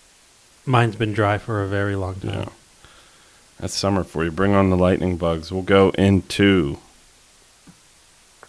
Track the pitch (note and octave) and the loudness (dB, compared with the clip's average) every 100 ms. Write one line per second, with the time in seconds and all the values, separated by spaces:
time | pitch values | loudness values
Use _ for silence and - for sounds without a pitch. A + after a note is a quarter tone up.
0 | _ _ _ _ _ _ - B2 A#2 G#2 | _ _ _ _ _ _ -2 0 0 -2
1 | A2 G#2 G2+ G#2 - A2 G2 G2+ G2+ G2 | -4 0 0 -2 -4 -6 -4 -4 -4 -4
2 | F#2 F#2+ G#2+ G#2+ G#2 - _ _ - - | -6 -8 -8 -8 -10 -14 _ _ -20 -20
3 | - - _ - _ _ F#2 - G2 G2 | -20 -20 _ -20 _ _ -10 -4 -2 -2
4 | E2+ D2+ E2 D#2 G2 G2+ F#2+ F2+ F2+ F#2+ | -2 -4 -4 -2 0 2 2 2 2 2
5 | F#2 F2 E2+ E2 D#2+ F#2 F#2 G2 F#2+ - | -2 -2 -2 -4 -6 -8 2 4 4 4
6 | G2 F#2+ - - G2+ F#2+ D2 D2+ - _ | 4 2 0 2 4 4 2 -4 -12 _
7 | _ _ _ _ _ _ - - _ _ | _ _ _ _ _ _ -20 -20 _ _
8 | _ _ _ _ | _ _ _ _